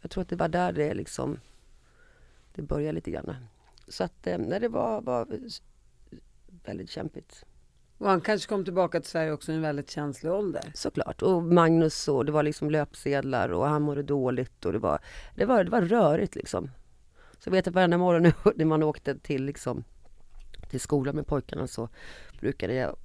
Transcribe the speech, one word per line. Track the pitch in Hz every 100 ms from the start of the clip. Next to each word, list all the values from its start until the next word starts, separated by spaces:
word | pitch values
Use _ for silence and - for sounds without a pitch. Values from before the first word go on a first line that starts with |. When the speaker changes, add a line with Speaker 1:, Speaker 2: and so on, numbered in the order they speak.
Speaker 1:
jag | -
tror | -
att | 175
det | 170
var | 165
där | 170 180
det, | 170 147
liksom, | 95 - - 131 - - - _ - _ _ - _ - _ _
det | -
började | 147 147 151
lite | 160 -
grann. | - - 135 120 _ _ - -
Så | -
att, | 180 - -
eh, | 175
nej, | - 202
det | 233
var, | 226 233 220
var | - 123 294 - 254
s-, | - - _ _ _ - - - _ - 180
väldigt | - 202 175
kämpigt. | - 156 - - - - - _ _ _ -
Speaker 2:
Och | 208
han | 185
kanske | - 214 -
kom | 208
tillbaka | 190 180 175 175
till | -
Sverige | 170 160
också | 151 -
i |
en | 160
väldigt | 156 143 139
känslig | - 147 135 156
ålder. | 185 208 156 -
Speaker 1:
Såklart. | 147 - - - -
Och | - 180
Magnus | 170 175 165 165 160
så, | - - 139
det | 131
var, | 151
liksom, | 151 151 151
löpsedlar | 151 143 - - 139 135 127 104
och | 87 135
han | 151
mådde | 147 143
dåligt | 143 143 127 123 127 _
och | -
det | 87
var, | 90 76 - - -
det | -
var, | 202 247
det | 180
var | 233
rörigt, | 170 233 175 160 208
liksom. | - - - 87 - - - - _ - -
Så | -
jag |
vet | 185 185
att |
varenda | 175 180 170
morgon | 180 170 170 160
<laughs> | - -
när |
man | 160 156
åkte | 156 147 - 135
till, | - 139
liksom, | 135 143 - 135 123 - - - - - - - -
till | 131
skolan | - 147 135 147
med | 139
pojkarna | 147 - - 127
så | - 117 - - - - -
brukade | 107 - -
jag | 127 107 -